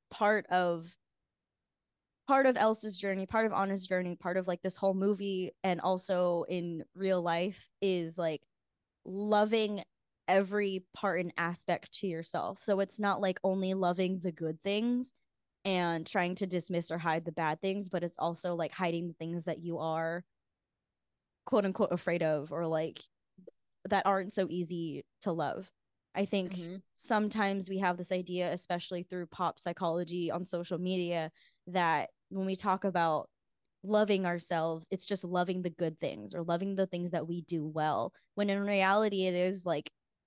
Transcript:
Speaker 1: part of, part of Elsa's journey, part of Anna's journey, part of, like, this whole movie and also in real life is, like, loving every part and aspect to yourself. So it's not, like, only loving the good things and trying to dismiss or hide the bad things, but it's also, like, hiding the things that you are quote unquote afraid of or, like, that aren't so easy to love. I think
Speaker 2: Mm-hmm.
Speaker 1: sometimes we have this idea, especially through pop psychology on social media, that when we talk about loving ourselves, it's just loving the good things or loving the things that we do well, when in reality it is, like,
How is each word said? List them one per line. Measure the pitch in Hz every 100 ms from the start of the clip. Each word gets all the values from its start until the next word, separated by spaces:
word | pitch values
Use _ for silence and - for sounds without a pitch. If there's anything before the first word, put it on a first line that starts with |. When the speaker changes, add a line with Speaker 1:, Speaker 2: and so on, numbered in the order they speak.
| _
Speaker 1:
part | - 208 214 -
of, | 180 180 170 170 - _ _ _ _ _ _ _ _ _ _ _ _ -
part | 269 262
of | 247
Elsa's | 220 220 214 185
journey, | 202 190 190
part | 220 220
of |
Anna's | - 196 196 185
journey, | 185 180 175
part | 170 185
of, | 180
like, | 175
this | 190 -
whole | 196
movie | 190 196 202 202 185 180 -
and | 190 175
also | - 185 - 185 180 170 -
in | 180 175 165 -
real | 185 190 185
life | 170 170 185 190 - _
is, | 196 180 165 165
like, | 165 151 - _ _ _ _ _
loving | - 190 208 208 214 226 214 202 - _ _ _ -
every | 190 190 208 202 190 -
part | - 202 175
and | 175 -
aspect | 170 175 - 175 -
to | - 196
yourself. | 165 170 165 95 196
So | - 196
it's | 190 -
not, | 208 196
like, | 196 185
only | 196 190 185
loving | 190 180 180 185 185
the | 180
good | 156 160 160
things | 196 208 233 247 254 - _ _ _ _
and | 196 185 170 165 160
trying | 202 175 185
to | 190
dismiss | 180 - 175 165
or | 170
hide | 165 160 165
the |
bad | 160 160 156
things, | 190 196 185
but | 180
it's | 170 -
also, | 170 170 180 170
like, | 160
hiding | - 180 170 175
the |
things | 160 165 175 165
that | 165
you | 170 165
are | 160 160 165 170 - _ _ _ _ _ _ _ _ _ _ _
quote | - 226
unquote | 202 185 220
afraid | 175 - 170
of | 160 151 151
or, | 156 165
like, | 160 160 - - _ _ _ 185 _ _ _ -
that | 196 -
aren't | 196 190
so | - 185
easy | 180 170 175 165 143 - _
to | -
love. | 165 147 - 190 _ _ _ _
I | - 196
think | 202 185
Speaker 2:
Mm-hmm. | 185 170 190 -
Speaker 1:
sometimes | - - 214 208 220 202 196 185
we | 190
have | 190 180
this | 175
idea, | 185 180 180 175
especially | 175 - 175 - 180
through | 180 180 170
pop | - 175 -
psychology | - 175 175 170 170 175 165
on | 156 180
social | 175 175 170
media, | 180 185 175 170 160 - _ _ -
that | 180 175 156 - - _
when | 190 190
we | 185
talk | 214 190
about | 202 180 165 151 - _ _ _ _ _
loving | 190 214 208 196 185
ourselves, | 175 - 170 160 160 165
it's | 190 -
just | 196
loving | 175 180 180 185
the | 175
good | 156 170 160
things | 156 - 104
or | 160
loving | 170 175 196 196
the | 190
things | 175 175
that | 165 165
we | 170
do | 160 170 151
well, | 156 156 120 117 - _ -
when | 202
in | 196
reality | 202 202 190 202 214 196 185
it |
is, | 180 185 190 175
like, | 151 - - _ _